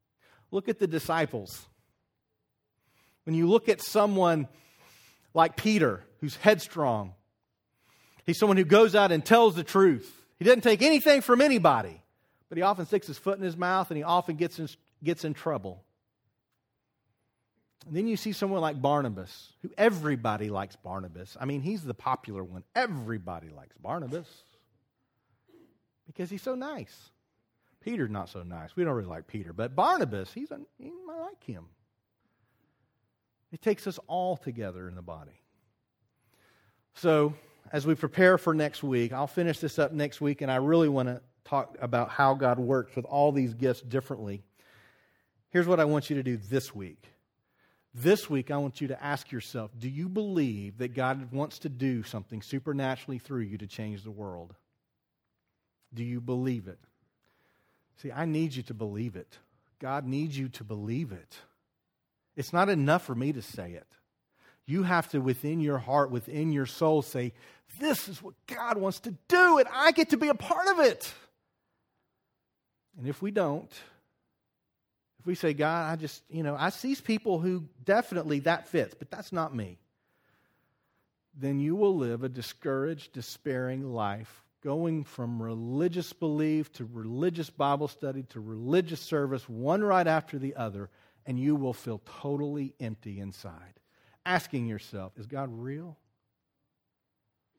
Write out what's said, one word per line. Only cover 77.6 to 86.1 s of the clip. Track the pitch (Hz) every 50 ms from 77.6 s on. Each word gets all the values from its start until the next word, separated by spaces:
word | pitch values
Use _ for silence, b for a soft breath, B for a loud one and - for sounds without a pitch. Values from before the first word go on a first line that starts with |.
| 156 - _ -
definitely | 123 190 196 233 240 - 185 175 151 156 147 143
that | 139 165 170 - - -
fits, | - 170 - - -
but | - - -
that's | - - 196 -
not | 190 170 160 147
me," | 135 117 101 90 87 - _ _ _ _ _ _ _ _ _ _ _ _ _ _ _ _ _ _ _ _ _ _ _ _ _ _ _ _ _ _ -
then | 139 135 139 139 139
you | 143 151 175
will | 208 208 202 190
live | 160 131 123 117 117
a | 131 131
discouraged, | 123 127 113 - - _ - 143 135 135 139 160 165 143 - - -
despairing | 131 117 - - - - 151 131 127 127 127 131 135 139 131
life, | 120 113 107 101 101 110 110 - - - _ _ _ _
going | - 147 143 160 170 165 160 156
from | 139 - - - 120 117 120 113
religious | 113 113 113 113 117 120 127 143 175 175 165 180 170 -